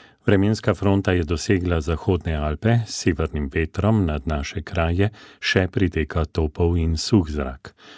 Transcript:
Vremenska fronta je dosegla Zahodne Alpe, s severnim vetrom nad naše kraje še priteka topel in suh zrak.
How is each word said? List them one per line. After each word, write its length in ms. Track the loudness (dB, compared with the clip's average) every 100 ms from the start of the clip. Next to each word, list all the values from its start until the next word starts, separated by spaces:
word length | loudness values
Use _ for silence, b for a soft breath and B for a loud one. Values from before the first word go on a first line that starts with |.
| B B 2
Vremenska 480 | 2 4 0 0
fronta 380 | 0 2 2 2
je 120 | 0
dosegla 580 | 0 -2 0 0 2 0
Zahodne 540 | 0 -2 0 0 0 -2
Alpe, 440 | -2 -2 0 0 -2
s 160 | -4
severnim 480 | -2 0 -2 -4 -4
vetrom 520 | -2 -4 0 2 2 0
nad 220 | -2 -4
naše 340 | -4 -4 -8
kraje 480 | -6 -2 0 2 0 B B B
še 280 | -2 0 2
priteka 540 | 2 0 0 -2 -2 -2
topel 500 | -2 -2 0 0 2
in 200 | 0 -2
suh 320 | 2 2 2
zrak. 440 | -2 -6 -8 -16 _ B